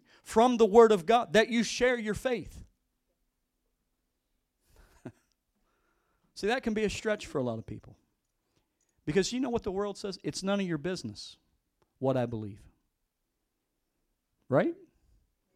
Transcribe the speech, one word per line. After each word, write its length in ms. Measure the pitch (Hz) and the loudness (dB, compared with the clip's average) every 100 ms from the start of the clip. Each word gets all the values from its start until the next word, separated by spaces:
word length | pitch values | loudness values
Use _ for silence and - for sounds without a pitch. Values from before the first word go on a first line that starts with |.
| _ _ | _ _
from 320 | - 220 247 240 | -2 4 4 6
the 100 | 220 | 6
Word 280 | 214 220 | 10 8
of 120 | 208 156 | 6 2
God 280 | 233 226 | 2 4
that 160 | 190 220 | 2 2
you 120 | 233 | 0
share 380 | 208 - 254 247 | -2 0 0 0
your 160 | 214 202 | -4 -4
faith? 480 | 262 233 - - - _ _ _ _ _ _ _ _ _ _ _ _ _ _ _ _ _ _ _ _ _ - _ 120 | -4 -4 -8 -18 -20 _ _ _ _ _ _ _ _ _ _ _ _ _ _ _ _ _ _ _ _ _ -20 _ -20
<laughs> 60 | - _ _ _ _ _ _ _ _ _ _ _ | -20 _ _ _ _ _ _ _ _ _ _ _
See, 140 | - 196 | -6 -4
that 160 | 254 | -2
can 100 | 233 | -2
be 120 | 220 208 | -2 -2
a 40 | |
stretch 380 | - 214 208 - | -2 -4 -4 -6
for 100 | 147 | -4
a 60 | |
lot 160 | 123 113 | -4 -6
of 80 | - | -10
people. 280 | 107 - - _ _ _ _ _ _ _ _ _ _ - | -14 -18 -20 _ _ _ _ _ _ _ _ _ _ -4
Because 260 | 165 185 | -2 -2
you 80 | 247 | -4
know 120 | 262 | -4
what 100 | 233 | -4
the 100 | 214 | -6
world 240 | 185 208 190 | -6 -6 -8
says? 220 | 202 185 | -12 -10
"It's 180 | - - | -10 -6
none 180 | 190 202 | -4 -2
of 60 | 185 | -2
your 140 | 160 | -4
business 580 | 160 185 113 107 - - _ _ _ _ _ - | -4 -6 -8 -12 -18 -20 _ _ _ _ _ -4
what 180 | 131 131 | -2 0
I 80 | 120 | -2
believe." 360 | 113 107 98 - _ _ _ _ _ _ _ _ _ _ _ _ _ _ _ _ _ - | -6 -10 -14 -20 _ _ _ _ _ _ _ _ _ _ _ _ _ _ _ _ _ 0
Right? 260 | 131 262 339 359 _ _ _ _ _ _ | 2 2 -4 -14 _ _ _ _ _ _